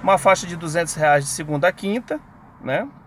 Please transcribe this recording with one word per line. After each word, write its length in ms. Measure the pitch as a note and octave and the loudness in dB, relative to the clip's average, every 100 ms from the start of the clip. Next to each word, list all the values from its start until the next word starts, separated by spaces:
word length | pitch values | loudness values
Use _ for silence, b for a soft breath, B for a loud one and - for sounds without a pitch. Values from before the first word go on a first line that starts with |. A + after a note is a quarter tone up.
Uma 140 | F3+ F#3+ | 4 4
faixa 280 | - F#3+ F3+ | 4 2 0
de 120 | F3 | -8
duzentos 360 | E3 D#3+ E3 - | -4 -2 -4 0
reais 280 | D3+ D3 | 4 4
de 60 | C#3 | 2
segunda 380 | - D3+ D3+ F3 | -8 -4 0 0
a 20 | |
quinta, 480 | F#3 G3 A3 A#3+ D4+ - - - - | 0 -4 -4 -4 -10 -10 -20 -20 -14
né? 280 | C3 C#3+ C4+ - | -4 -4 -4 -14